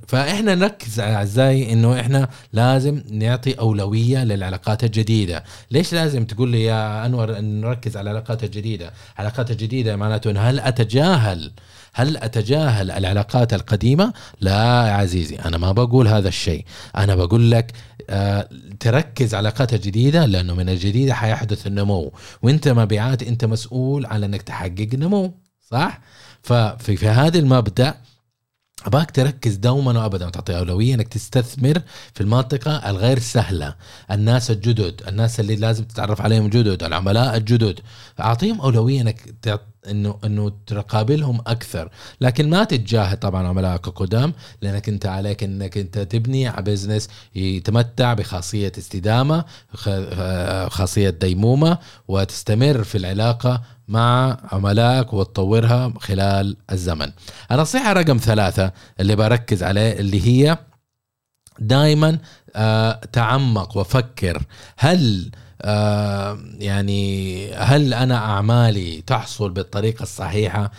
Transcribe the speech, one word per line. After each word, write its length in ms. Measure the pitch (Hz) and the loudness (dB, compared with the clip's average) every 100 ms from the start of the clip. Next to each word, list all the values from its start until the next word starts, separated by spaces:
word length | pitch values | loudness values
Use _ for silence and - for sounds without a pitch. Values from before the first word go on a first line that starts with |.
| - | -2
فإحنا 460 | 131 143 202 214 | -2 0 0 2
نركز، 460 | 180 202 - 117 104 | 2 0 -2 -10 -4
أعزائي، 720 | 104 107 101 110 135 135 113 | -2 0 0 2 4 2 2
إنه 280 | 113 117 127 | 4 4 2
إحنا 280 | 120 135 131 - - | 2 0 0 -6 -6
لازم 500 | 110 123 131 139 147 - | 0 2 2 0 -4 -6
نعطي 420 | 107 110 127 127 | -2 0 0 -2
أولوية 720 | 120 113 101 101 110 117 131 | 0 0 0 0 0 2 2
للعلاقات 600 | 117 98 92 92 - 107 | 0 -2 -4 -6 -4 0
الجديدة. 600 | 117 110 107 110 92 80 - - - | 0 0 2 2 0 -4 -10 -20 -2
ليش 220 | 131 175 | 0 0
لازم 320 | 170 156 135 | 0 0 -2
تقول 240 | 113 107 127 | -4 -2 0
لي 160 | 117 | 2
يا 420 | 113 110 107 107 120 | 2 0 -2 -4 -2
أنور 320 | 123 110 104 | -2 -2 -4
أن 220 | 107 107 | -4 -4
نركز 360 | 113 123 - 101 | -4 -4 -6 -8
على 140 | 101 | -6
العلاقات 340 | 107 113 113 | -6 -6 -6
الجديدة؟ 480 | 107 104 110 104 82 - - - | -6 -6 -6 -8 -10 -18 -20 -8
العلاقات 320 | 104 123 123 | -6 -4 -4
الجديدة 460 | 110 110 127 113 98 | -4 -4 -2 -2 -2
معناته 340 | 107 110 113 | -2 -2 -2
إن 60 | 101 | 0
هل 240 | 117 135 | 2 2
أتجاهل، 920 | 131 123 101 123 170 165 110 87 78 - - - - | 0 0 2 4 4 4 2 -2 -8 -16 -20 -20 -12
هل 220 | - 135 156 | -2 -2 -2
أتجاهل 720 | 113 113 101 147 151 107 92 | -4 -4 0 0 2 2 0
العلاقات 640 | 98 95 101 98 127 117 | -2 0 0 2 2 2
القديمة؟ 580 | 98 - 101 117 147 220 - - - | 0 0 0 4 4 2 -2 -14 -4
لا 460 | 95 101 117 123 113 | 0 2 4 4 4
يا 60 | |
عزيزي، 440 | 101 98 90 76 - | 2 0 0 -4 -6
أنا 220 | - 82 | -4 -2
ما 140 | 90 | 2
بقول 360 | 101 123 127 107 | 2 4 4 6
هذا 200 | 107 95 | 4 2
الشيء. 360 | - - 78 - - - - | -2 -2 -4 -6 -18 -10 -2
أنا 180 | 101 | 2
بقول 360 | 92 87 117 117 | 2 4 4 6
لك، 220 | 117 117 - - - - | 4 0 -8 -20 -18 -6
آه، 380 | 101 101 101 - 64 - 101 | -2 0 -2 -4 -12 -18 -4
تركز 540 | 117 127 165 - 117 | 2 2 0 -2 -2
على 140 | 104 107 | 0 -2
علاقات 260 | 104 123 | 0 0
جديدة، 520 | 110 98 104 135 165 135 | 0 0 2 4 4 4
لأنه 280 | 92 90 | 2 0
من 140 | 90 92 | -2 0
الجديدة 460 | 92 101 110 135 | 0 0 0 0
حيحدث 520 | 117 113 110 110 107 98 | 0 0 -2 -2 -4 -4
النمو، 460 | 101 101 95 71 - - - | -2 0 -2 -4 -12 -20 -2
وإنت 260 | 117 151 147 | 2 2 4
مبيعات، 540 | 120 107 104 120 127 | 2 2 0 0 -2
أنت 220 | 113 120 | -2 -2
مسؤول 600 | 113 110 - 127 131 143 143 | 0 -2 -4 -4 -2 -2 -4
على 200 | 107 101 | -4 -4
أنك 160 | 101 | -6
تحقق 460 | - - 92 90 107 | -8 -8 -8 -6 -4
نمو، 400 | 131 165 202 185 185 _ _ - | -2 0 0 -2 -6 _ _ -6
صح؟ 300 | 117 175 - _ - - - | -2 -2 -4 _ -20 -20 -12
ففي، 540 | - 120 107 - - 95 | 0 2 2 -2 -4 0
في 120 | 107 | 2
هذا 300 | 117 156 170 | 4 4 4
المبدأ 560 | 139 127 113 - 131 - - _ _ _ _ _ _ - 101 | 4 4 2 0 0 -2 -18 _ _ _ _ _ _ -12 0
أباك 240 | 131 165 | 0 2
تركز 440 | 139 135 - 117 | 0 0 0 -2
دومًا 460 | 98 120 139 131 117 | 0 2 2 2 0
وأبدًا 260 | 110 95 87 | 0 -4 -6
وتعطي 320 | - - 87 | -8 -6 -4
أولوية 360 | 87 90 120 | -2 0 2
إنك 140 | 123 107 | 0 -2
تستثمر 720 | 107 - 131 117 135 131 165 - - - | -6 -2 -2 -2 -2 0 0 -2 -18 -16
في 60 | - | -4
المنطقة 720 | 104 123 123 139 151 151 101 | 0 2 0 -2 -2 -4 -4
الغير 280 | 95 117 131 | 0 2 2
سهلة، 560 | 117 117 87 90 71 - - - - | 0 -2 0 -4 -6 -12 -20 -18 -6
الناس 400 | 101 107 123 120 | 0 2 2 0
الجدد، 520 | 104 113 113 90 - - | -2 0 0 -2 -6 -8
الناس 320 | 101 117 117 | -2 -2 0
اللي 160 | 104 104 | -2 0
لازم 280 | 110 110 | 0 -2
تتعرف 360 | 110 - 104 104 | -4 -6 -4 -2
عليهم 280 | 110 110 107 | 2 2 4
جدد، 340 | 120 107 90 | 2 2 0
العملاء 540 | 82 80 98 110 127 110 | -2 -2 2 2 2 0
الجدد. 440 | 107 120 110 87 - - - - | 2 2 2 -2 -12 -20 -20 -4
أعطيهم 400 | 107 117 202 220 | -2 0 0 0
أولوية 400 | 135 117 117 135 | 2 2 2 2
إنك 340 | 113 - - - | 0 -4 -12 -8
تعط-، 460 | 113 107 - - 98 | -4 -4 -8 -20 -8
إنه، 280 | 104 104 104 | -4 -4 -4
إنه 280 | 107 104 104 101 - | -4 -2 -4 -6 -8
تقابلهم 720 | 104 - 107 110 151 143 117 117 | -8 -2 -2 2 0 0 -2 -2
أكثر، 440 | 117 - 87 78 - - - | -4 -4 -10 -10 -14 -18 -2
لكن 300 | 127 123 151 | -2 2 2
ما 140 | 175 | 2
تتجاهل 520 | 214 131 98 113 95 98 | 2 0 0 0 0 -2
طبعًا 320 | 101 92 90 | -2 -2 0
عملائك 400 | 95 92 87 87 | 0 0 -2 -6
القدام، 440 | - 95 110 151 - - - | -6 -2 0 0 -4 -14 -8
لأنك 260 | 101 101 110 | -6 -4 -4
أنت 180 | 104 98 | -4 -4
عليك 380 | 95 101 98 | -4 -4 -4
إنك 340 | 98 98 95 104 | -6 -6 -6 -6
أنت 200 | 92 104 | -6 -6
تبني 520 | 98 117 117 131 127 | -4 -2 -2 -2 -2
business 580 | - 95 101 101 107 - - - | -4 -4 -4 -2 -4 -4 -16 -14
يتمتع 800 | 98 95 95 98 113 117 - 123 | -6 -4 -2 0 0 0 0 0
بخاصية 580 | 107 90 95 - 104 98 92 | 0 -4 -6 -6 -4 -4 -6
استدامة، 680 | - 98 104 117 143 160 165 - _ | -10 -4 0 2 2 0 -2 -12 _
خ-، 140 | - 104 | -8 -4
خ-، 800 | 98 95 87 92 92 87 95 87 | -4 -4 -6 -4 -2 -2 -4 -4
خاصية 420 | - 92 107 98 | -2 0 2 2
ديمومة، 680 | 82 92 92 113 135 160 175 - - - | 2 0 2 2 4 4 2 -4 -20 -4
وتستمر 760 | 98 95 - - 107 139 131 | -2 -2 -6 -2 2 4 2
في 140 | 101 104 | 0 -4
العلاقة 640 | 92 98 117 117 123 123 - - - | -4 0 0 0 0 -2 -6 -18 -2
مع 480 | 113 120 123 131 120 - | 2 4 4 2 -2 -4
عملائك 600 | 98 101 104 117 131 120 | -2 2 4 4 2 0
وتطورها 800 | 107 95 - 95 113 113 120 127 - | -2 -2 -2 2 2 4 2 0 -6
خلال 560 | - 95 98 98 98 - - | -4 0 2 0 -2 -4 -6
الزمن. 400 | 92 87 78 71 - - - - | -4 -4 -4 -6 -10 -20 -16 -2
النصيحة 400 | 123 156 262 233 | 0 2 0 0
رقم 240 | 185 165 123 | 2 2 2
ثلاثة 560 | 113 107 95 - 92 - - - | 2 2 2 2 -2 -2 -16 -2
اللي 160 | 98 104 | 0 4
بركز 460 | 110 123 117 101 | 4 2 0 -2
عليه 300 | 90 101 110 | 0 2 0
اللي 340 | 101 101 101 120 | 0 0 2 4
هي 320 | 123 147 165 - _ _ _ _ _ _ _ _ - | 4 4 2 -6 _ _ _ _ _ _ _ _ -6
دايمًا، 600 | 110 131 151 151 156 160 - - - - | 2 4 4 4 2 0 -4 -20 -12 -2
آه، 440 | 110 110 113 110 - | 2 2 2 -2 -4
تعمق 640 | 123 113 131 131 104 90 104 | 0 2 2 2 0 -2 -4
وفكر، 680 | 92 131 123 - 92 78 67 - - - | 0 0 -2 -4 -4 -2 -6 -12 -16 0
هل، 520 | 139 180 123 95 85 - - - | 2 4 2 0 -4 -14 -20 -10
آه، 760 | 104 104 104 104 104 101 101 104 - - | -2 0 0 0 -2 -4 -6 -8 -14 -10
يعني، 960 | 101 101 101 101 98 98 95 92 - | -4 -2 -2 -2 -2 -4 -6 -8 -10
هل 400 | - 113 143 139 | -4 2 2 2
أنا 220 | 120 127 120 | 0 0 0
أعمالي 880 | 107 101 104 120 117 101 87 80 82 | -2 -2 2 4 4 0 -4 -8 -4
تحصل 440 | 120 - - 101 | -4 -4 -6 -6
بالطريقة 520 | 95 - 101 110 113 | -6 -6 -4 -4 -4
الصحيحة؟ 680 | 110 - 95 101 107 107 101 | -10 -10 -6 -2 -2 -2 -4